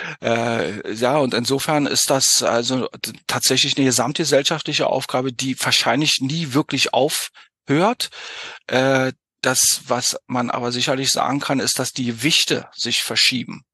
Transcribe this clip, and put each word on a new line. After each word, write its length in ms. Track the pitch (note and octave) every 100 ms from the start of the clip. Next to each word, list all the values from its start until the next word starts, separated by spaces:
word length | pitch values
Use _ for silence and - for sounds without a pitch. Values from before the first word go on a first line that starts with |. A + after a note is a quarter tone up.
| E3 D#3
Äh, 720 | A2+ A2+ A#2 A2+ D2+ G#2 -
ja, 240 | G#2+ B2 D3
und 160 | C3
insofern 520 | A2 A#2+ C3+ - D3+ C#3+
ist 220 | A#2+ -
das 340 | C3+ - -
also 460 | A2+ A#2 A#2+ C3 A2 -
t-, 100 | - - -
tatsächlich 500 | B2+ - C3 C#3+ C#3
eine 80 |
gesamtgesellschaftliche 1000 | C3+ B2 A#2+ D3+ D#3 C#3 C#3+ D#3 - D3 C#3+
Aufgabe, 460 | C3+ - B2+ C3
die 220 | A#2+ C3 B2+
wahrscheinlich 560 | C3+ - - D3 D3+ -
nie 340 | C3 D#3+ D#3+
wirklich 380 | B2+ D3+ C3+ -
aufhört. 1160 | A#2 C#3 - - - - _ - C#3+ G3 B3 - - - - - - -
Äh, 460 | B2 C3+ C3+ C3 C3 _ _
das, 400 | B2+ C3 - - -
was 300 | B2 - - -
man 240 | B2+ A#2+
aber 220 | - A#2+
sicherlich 400 | B2 B2 C3+ C3+
sagen 280 | - - C#3
kann, 200 | - C3+
ist, 180 | G#2+ -
dass 140 | -
die 140 | - B2
Gewichte 640 | A2+ C3+ E3 - D3+ -
sich 280 | - A#2 -
verschieben, 600 | - A#2 - B2 B2 F2+ _